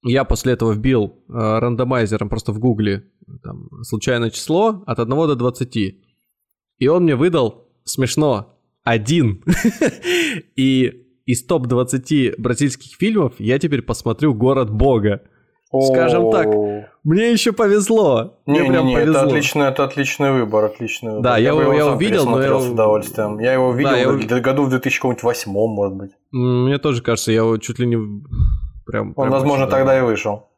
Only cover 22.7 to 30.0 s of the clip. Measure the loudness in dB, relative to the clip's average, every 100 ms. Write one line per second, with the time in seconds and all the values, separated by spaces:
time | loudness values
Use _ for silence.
22.7 | 2 2 2 0 -4 -4 -2 0 2 0
23.7 | 0 0 2 2 0 0 0 0 0 2
24.7 | 0 0 -2 -2 -2 -2 -2 -4 -2 -2
25.7 | 0 -2 -4 -14 _ _ -2 0 2 0
26.7 | 0 -2 -2 -2 -2 0 2 2 0 -4
27.7 | -4 -2 0 -4 -10 -10 0 2 2 -4
28.7 | -12 -10 -6 -6 -4 0 0 0 0 2
29.7 | 2 4 2